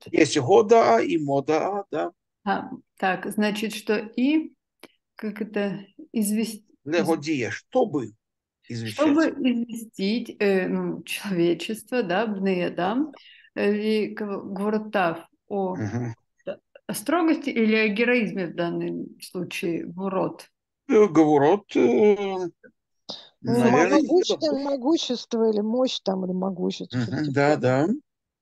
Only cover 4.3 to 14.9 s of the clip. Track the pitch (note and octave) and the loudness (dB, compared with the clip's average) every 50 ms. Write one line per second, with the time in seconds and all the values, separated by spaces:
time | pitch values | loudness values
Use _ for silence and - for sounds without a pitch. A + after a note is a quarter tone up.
4.3 | D#4 D#4+ D#4 - - _ _ _ _ _ - - _ _ _ _ _ - A3 G#3+ | 2 2 0 -4 -10 _ _ _ _ _ -20 -20 _ _ _ _ _ -10 -10 -8
5.3 | G3+ - A3 G#3+ - G#3 G3+ G3+ F3+ D#3+ - - _ - - - - A3+ G#3 G3+ | -8 -8 -8 -6 -4 -4 -4 -4 -4 -8 -12 -16 _ -20 -18 -6 -4 -2 -2 0
6.3 | G#3+ A3 G#3+ G#3 - - - _ _ _ _ C#3 D#3+ E3+ D#3 - E4 - C#3+ D#3 | 0 -2 -2 -4 -6 -10 -18 _ _ _ _ -2 0 0 2 2 0 0 0 -2
7.3 | D4 B2+ A2+ G2 - - - _ - B3+ B3 G#3 D3+ C#3+ A#2 G#2 G#2+ _ _ _ | -2 -2 -2 -4 -6 -8 -10 _ 0 0 0 0 0 -4 -4 -6 -10 _ _ _
8.3 | _ _ _ _ _ _ _ - A#2+ A#2 A2+ A2 G#2 - D4 D#4 C#4+ D#4+ D#4+ - | _ _ _ _ _ _ _ -12 -10 -8 -8 -6 -2 0 2 2 4 4 2 0
9.3 | - C#4 B3+ B3+ A#3 A#3 A#3 A#3+ G#3+ A3+ - - - - G3 G3 A3 A#3+ A#3 - | 0 -2 -2 -2 -2 -2 -4 -6 -8 -12 -14 -14 -8 -4 -2 -2 -2 -2 -4 -8
10.3 | - - G#3+ G3+ G3 F#3+ F#3 F3+ F#3+ F#3 F3+ F3 E3 - - - - - - G3+ | -6 -2 0 0 2 0 0 -2 -2 -2 -4 -4 -6 -8 -8 -10 -10 -8 -6 -4
11.3 | F#3 E3+ E3+ F3 E3+ E3 - - A3 G#3+ - - B3+ B3 A3 E3+ F3 G3 A#3 A3 | 0 0 2 2 0 -2 -4 -8 -10 -10 -8 -4 -4 -4 -2 0 0 0 0 -2
12.3 | G#3 F#3+ F#3+ G3 F#3 F3+ F3 - - E3 F3 F#3+ A3+ C4 D#4 D4+ - - - - | -2 -2 0 0 0 0 -2 -2 -2 -2 -2 -2 0 -2 -2 -4 -6 -14 -20 -20
13.3 | - - _ _ _ G3+ G#3 G3+ G#3 G#3 G#3+ G#3+ A3 G#3+ G3+ G#3 G#3+ G#3+ G#3+ G3+ | -20 -20 _ _ _ -2 0 0 0 0 0 0 0 0 0 -2 -4 -8 -8 -8
14.3 | G3 - - G3+ G3 F#3 G3+ G#3+ G#3+ G#3+ G#3+ G#3+ | -8 -8 -8 -8 -8 -4 -2 -2 -2 -2 -4 -2